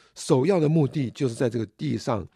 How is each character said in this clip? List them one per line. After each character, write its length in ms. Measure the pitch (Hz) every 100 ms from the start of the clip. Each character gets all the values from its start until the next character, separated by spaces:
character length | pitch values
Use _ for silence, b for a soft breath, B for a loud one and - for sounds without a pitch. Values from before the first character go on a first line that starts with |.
| B
首 320 | - - 131 156
要 120 | 185
的 80 | 151
目 220 | 160 135
的 220 | 151 120
就 180 | - 131
是 60 |
在 160 | 113 123
这 80 | 117
个 80 | 104
地 320 | - 151 113
上 280 | - 110 78